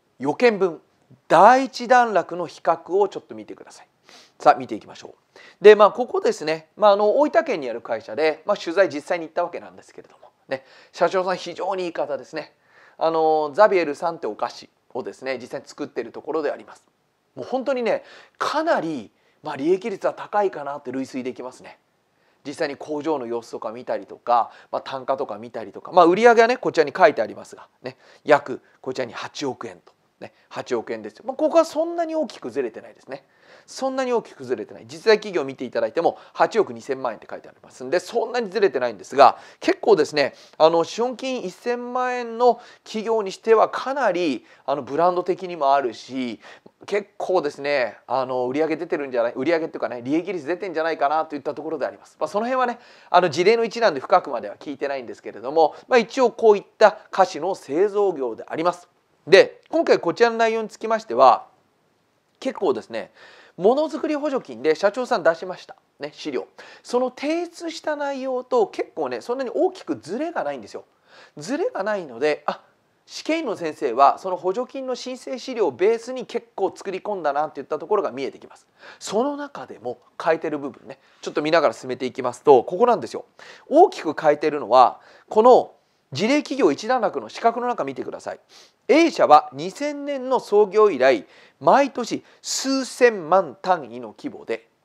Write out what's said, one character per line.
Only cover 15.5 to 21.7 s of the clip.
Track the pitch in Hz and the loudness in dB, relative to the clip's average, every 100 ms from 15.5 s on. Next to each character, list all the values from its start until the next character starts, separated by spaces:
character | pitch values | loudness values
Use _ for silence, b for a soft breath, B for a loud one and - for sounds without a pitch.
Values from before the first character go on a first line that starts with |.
| 143 | -14
に | - | -14
作 | - 139 | -12 -10
っ | |
て | - | -8
い | |
る | 113 | -10
と | 110 | -12
こ | - | -8
ろ | 156 | -4
で | 147 | -4
あ | 110 | -6
り | 107 | -14
ま | - | -20
す。 | _ _ _ _ _ - | _ _ _ _ _ -16
も | |
う | - | -8
本 | 254 262 | -6 -4
当 | |
に | 254 | -2
ね、 | 226 135 B B B - | -2 -4 B B B -8
か | - 294 | -4 -2
な | 320 254 | 0 -2
り、 | 165 147 98 _ _ _ | -2 -8 -10 _ _ _
ま | - | -12
あ、 | 135 | -4
利 | 151 | 0
益 | 190 226 | 0 -2
率 | 190 160 | -4 -4
は | |
高 | - - 208 | -4 -4 0
い | 196 | 0
か | 156 | -2
な | 139 143 | -8 -10
っ | |
て | 127 | -8
類 | 131 131 | -8 -8
推 | 135 | -8
で | 123 | -8
き | 120 | -10
ま | 127 | -12
す | - | -16
ね。 | 185 | -20